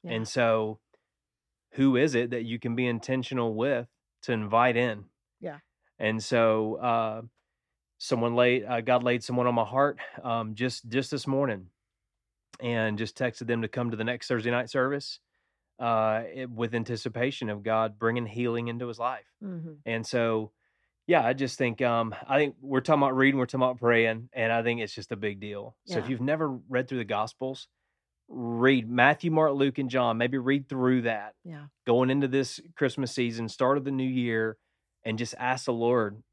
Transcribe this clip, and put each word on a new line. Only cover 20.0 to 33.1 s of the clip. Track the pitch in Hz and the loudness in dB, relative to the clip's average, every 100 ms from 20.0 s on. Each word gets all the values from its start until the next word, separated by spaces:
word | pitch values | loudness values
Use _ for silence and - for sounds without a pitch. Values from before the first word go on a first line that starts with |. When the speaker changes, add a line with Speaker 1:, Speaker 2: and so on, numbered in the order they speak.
| 113 | -2
Speaker 2:
so, | 123 117 110 107 _ _ _ _ _ - | 0 2 0 -4 _ _ _ _ _ 2
yeah, | 165 120 | 4 4
I | |
just | 135 135 - | 0 -4 0
think, | 127 113 | -2 0
um, | 123 117 113 - - | 2 2 0 -6 0
I | 139 | 2
think | 147 - | 2 -2
we're | 135 131 | -2 0
talking | 131 151 | 4 4
about | 139 131 | 4 4
reading, | 135 135 | 4 4
we're | 123 | 0
talking | 131 | 2
about | 127 123 | 0 2
praying, | 120 117 113 113 123 | 4 6 4 0 -8
and | 131 113 | -4 0
I | 117 | 2
think | 117 117 | 0 -2
it's | 104 - | -4 -8
just | 98 | -10
a | 104 | -6
big | 107 101 | -4 -6
deal. | 104 101 113 _ - | -10 -10 -12 _ -6
So | 170 | -4
if | 120 | -2
Speaker 1:
Yeah. | |
Speaker 2:
you've | 123 | -2
never | 131 156 156 | 0 0 -2
read | 127 - 127 123 | -4 -2 -2 -2
through | 127 | -6
the | 107 | -2
Gospels, | 104 110 - 131 131 - _ _ _ _ _ _ | -2 -2 -4 -8 -8 -14 _ _ _ _ _ _
read | - 117 117 127 135 113 | -8 -4 4 6 4 2
Matthew, | 123 135 151 170 | 4 4 4 0
Mark, | 156 156 | 4 2
Luke, | 139 139 127 | 4 0 0
and | 131 | -2
John. | 131 120 113 | 0 0 2
Maybe | 123 135 | 0 0
read | 123 143 135 | 0 0 0
through | 135 127 127 | 0 4 4
that. | 117 107 107 _ | 2 -4 -8 _
Speaker 1:
Yeah. | 175 151 147 _ - | -18 -16 -18 _ 2
Speaker 2:
Going | 120 127 | 4 4
into | 139 139 | 2 2
this | 135 127 - - - | 0 0 -8 -18 -2
Christmas | 135 - 127 | -2 0 -4